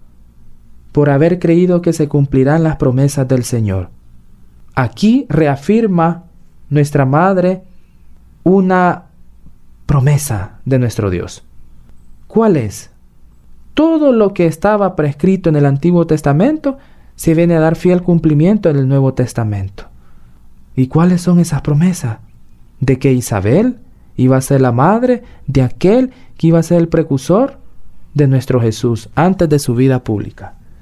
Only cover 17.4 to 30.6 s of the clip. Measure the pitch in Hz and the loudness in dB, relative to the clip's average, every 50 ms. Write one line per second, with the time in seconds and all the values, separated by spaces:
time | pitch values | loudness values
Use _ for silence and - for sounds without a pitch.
17.4 | 170 170 170 160 156 160 170 - - 180 180 180 180 180 175 165 151 160 151 147 | 2 2 2 2 2 0 0 0 0 0 0 2 2 0 0 2 2 2 2 2
18.4 | 160 190 214 208 202 170 143 139 135 131 139 139 135 135 131 - 127 117 - 117 | 2 2 2 2 2 0 0 2 0 2 2 2 2 0 0 -2 -4 -4 -4 -4
19.4 | 117 107 104 98 95 98 - - - - - - - - - - - - - - | -4 -4 -4 -6 -6 -8 -10 -16 -20 -20 -20 -20 -20 -20 -20 -20 -20 -20 -20 -20
20.4 | - - - - - - - 131 131 131 - 160 170 180 180 175 - 180 175 175 | -20 -20 -20 -20 -20 -8 -4 -4 -2 0 2 2 2 2 2 0 0 2 2 2
21.4 | 165 170 147 135 - 147 143 147 170 185 175 - - 113 110 - - - - - | 2 0 -2 -4 -2 -2 0 0 0 0 -2 -2 -6 -8 -8 -10 -14 -20 -20 -20
22.4 | - - - - - - - - 127 135 131 131 - 139 127 123 117 - 117 98 | -20 -20 -20 -20 -20 -20 -10 -4 -2 -2 0 0 2 0 0 0 -2 -2 -4 -2
23.4 | 95 107 131 190 233 254 254 - - - - - - - - - 127 127 131 131 | 0 0 2 2 2 0 -2 -6 -14 -20 -20 -20 -20 -14 -4 0 0 2 2 0
24.4 | 131 - 143 135 131 123 117 123 139 180 214 233 254 254 247 233 - - - - | 0 0 0 2 2 2 2 2 2 2 2 2 0 0 -2 -2 -4 -12 -20 -14
25.4 | - - 135 135 127 123 - - - 185 220 254 262 254 - - - - - - | -10 -4 0 0 0 0 -2 0 0 2 2 2 0 -2 -6 -14 -20 -20 -8 -2
26.4 | - 165 165 165 165 - 175 170 170 165 170 160 156 - 143 135 - - 175 220 | 0 2 2 2 2 2 2 0 2 2 0 -2 0 -2 -4 -4 0 0 0 2
27.4 | 269 269 - - - - - - - - - - - - - 143 147 135 135 127 | 0 -2 -4 -12 -20 -20 -16 -16 -16 -16 -16 -16 -18 -6 -2 0 2 2 2 0
28.4 | 120 - 131 123 117 110 104 - - 120 117 107 - - - 139 160 190 185 - | 0 -2 -2 0 0 -2 -2 -2 -2 -2 -2 -4 -6 -6 -2 0 0 0 2 0
29.4 | 175 147 147 143 - 127 117 120 131 135 131 123 - - 107 101 - - - - | 0 0 0 0 0 -2 0 2 2 2 0 0 -2 -4 -6 -6 -6 -10 -14 -16
30.4 | - - - - | -20 -20 -20 -20